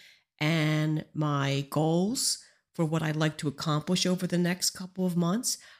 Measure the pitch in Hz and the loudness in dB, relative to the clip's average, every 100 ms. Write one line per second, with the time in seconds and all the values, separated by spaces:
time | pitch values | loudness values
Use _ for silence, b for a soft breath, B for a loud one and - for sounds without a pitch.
0 | B B B - 151 165 151 156 156 156 | B B B -4 0 2 2 2 2 0
1 | - - 151 143 139 139 139 147 160 170 | -4 -2 0 0 0 0 -2 0 2 2
2 | 190 269 - - B B B - 160 160 | 0 0 -2 -4 B B B -4 0 0
3 | 156 156 156 151 147 143 160 151 160 180 | 0 0 0 0 -6 -4 -2 -2 0 0
4 | 180 180 180 175 175 180 - - 185 - | 2 0 0 0 0 0 -2 -4 -12 -4
5 | 185 175 170 214 - - B | 0 2 2 0 -2 -6 B